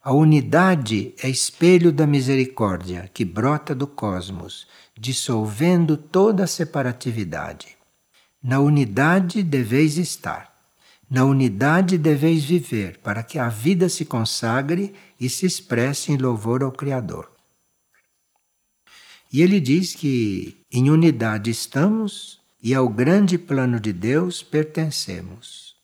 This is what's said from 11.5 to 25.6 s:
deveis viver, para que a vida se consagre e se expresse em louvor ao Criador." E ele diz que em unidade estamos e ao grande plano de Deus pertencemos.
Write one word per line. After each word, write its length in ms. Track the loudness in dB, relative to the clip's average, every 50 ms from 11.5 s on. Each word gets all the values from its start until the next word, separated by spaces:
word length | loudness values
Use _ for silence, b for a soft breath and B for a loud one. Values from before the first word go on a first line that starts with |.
| 0 0 0 2 4 4 4 2 2
deveis 480 | 2 2 2 2 4 2 2 2 2 0
viver, 540 | 0 -2 -2 -2 -4 -6 -6 -6 -6 -10 _
para 240 | _ -8 -8 -8 -8
que 140 | -8 -6
a 120 | -4 -4 -4
vida 400 | -6 -2 0 0 2 2 2 0
se 160 | 0 -4 -8
consagre 880 | -6 -4 -4 -2 -4 -4 -4 -4 -2 -2 -2 -2 -2 -2 -4 -4 -6 B B B B B _
e 100 | -6 -6
se 160 | -4 -2 -2
expresse 680 | -2 -4 -4 -6 _ -2 0 0 -2 -2 -6 -2 -2
em 60 | -2
louvor 460 | 0 0 -2 -2 -2 -2 -2 -2 0 -2
ao 80 | -4
Criador." 580 | -4 -6 -6 -4 -4 -4 -6 -8 -10 -12 -14 _ _ _ _ _ _ _ _ _ _ _ _ _ _ _ _ _ _ _ _ _ _ _ _ _ _ _ _ _ _ _ _ B B B B B B B B B 2
E 80 | 4
ele 180 | 4 6 4 4
diz 340 | 4 2 2 2 2 -2 -6
que 640 | -4 -4 -2 0 0 0 -2 -2 -6 -8 -10 -16 _ _ _
em 180 | 0 2 4 4
unidade 640 | 6 6 6 4 4 2 -2 -2 -2 -2 -2 -4
estamos 880 | -4 -4 -8 -6 -2 0 2 2 2 0 -2 -6 -8 -12 -18 -18 -20 _ _ _ _ _ -2
e 100 | 0 0
ao 140 | 2 2
grande 500 | 0 0 0 2 4 4 4 4 2 2
plano 400 | -2 -2 -4 -2 -2 0 0 -2
de 140 | -2 -4 -4
Deus 500 | -6 -4 -2 0 0 0 0 -2 -6 -10
pertencemos. 1300 | -12 _ -2 -2 -2 -2 -4 -4 -4 -4 -4 -6 -8 -8 -10 -12 -12 -16 -18 -20 -20 -20 -20 -20